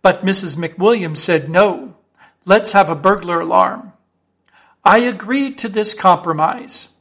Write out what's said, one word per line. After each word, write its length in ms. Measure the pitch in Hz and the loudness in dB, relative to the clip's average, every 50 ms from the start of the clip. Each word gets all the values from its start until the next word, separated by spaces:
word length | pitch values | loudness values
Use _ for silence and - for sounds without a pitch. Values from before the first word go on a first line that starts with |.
But 240 | - 190 180 - - | 2 2 0 2 -2
Missus 320 | 185 196 190 190 170 127 | -2 -2 -2 -2 -2 -6
McWilliams 600 | 160 170 160 - - 180 214 240 220 180 160 156 - | -6 -6 -10 -6 0 2 2 2 2 -2 -4 -2 -2
said, 300 | - - 175 156 139 143 | 0 2 0 0 -2 0
'No, 440 | 160 180 208 202 180 - - 226 - _ _ _ _ _ _ _ _ _ _ | 2 2 2 2 0 -6 -12 -18 -20 _ _ _ _ _ _ _ _ _ _
let's 300 | 175 196 220 208 - - | 2 2 4 4 2 2
have 160 | 202 196 151 | 2 2 2
a 80 | 165 | -2
burglar 420 | 147 156 190 202 196 170 175 170 170 | 0 0 0 0 0 -4 -4 -4 -4
alarm.' 540 | 170 165 175 185 185 190 202 240 247 190 _ _ _ _ _ _ _ _ _ _ _ _ _ _ _ _ _ _ _ | -2 0 2 2 2 2 -2 -8 -16 -20 _ _ _ _ _ _ _ _ _ _ _ _ _ _ _ _ _ _ _
I 140 | - 196 | 4 4
agreed 600 | 233 240 247 220 185 196 202 254 277 277 269 269 - | 4 2 0 -4 -6 -6 -4 -2 -2 -2 -2 -4 -6
to 100 | - 220 | -6 -4
this 240 | 196 220 214 208 - | -2 -2 -2 -2 -2
compromise. 960 | - - 190 170 - - 165 160 156 156 - - 247 - - - - - _ _ _ | 2 2 2 2 2 0 -6 -2 0 -2 -2 -2 -6 -10 -8 -8 -8 -8 _ _ _